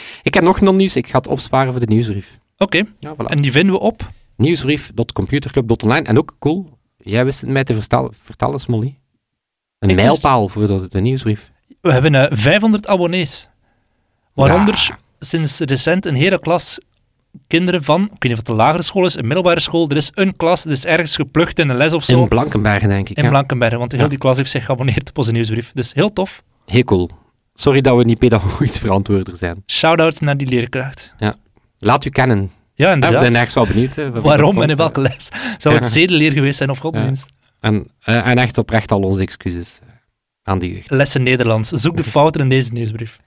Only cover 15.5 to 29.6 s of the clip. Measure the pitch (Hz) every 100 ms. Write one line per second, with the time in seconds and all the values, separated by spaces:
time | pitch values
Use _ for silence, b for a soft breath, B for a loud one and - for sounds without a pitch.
15.5 | - 151 135 160 180 196 131 175 190 156
16.5 | 170 - - _ _ _ _ _ - -
17.5 | 165 180 180 143 165 208 - 127 113 -
18.5 | 110 123 170 - 196 175 - 113 165 175
19.5 | 170 - 165 160 143 - - 190 - 165
20.5 | 175 160 135 170 160 160 - 143 151 170
21.5 | - 151 123 156 165 - 127 110 117 147
22.5 | 107 104 101 101 98 98 104 123 139 135
23.5 | 127 117 120 120 127 147 143 131 131 135
24.5 | 135 117 127 135 - - - 113 117 113
25.5 | 110 120 135 120 139 202 208 196 - _
26.5 | _ - 123 - 95 87 - _ _ _
27.5 | - 143 135 135 123 117 117 123 110 92
28.5 | - 139 - 110 98 98 98 92 87 90
29.5 | 90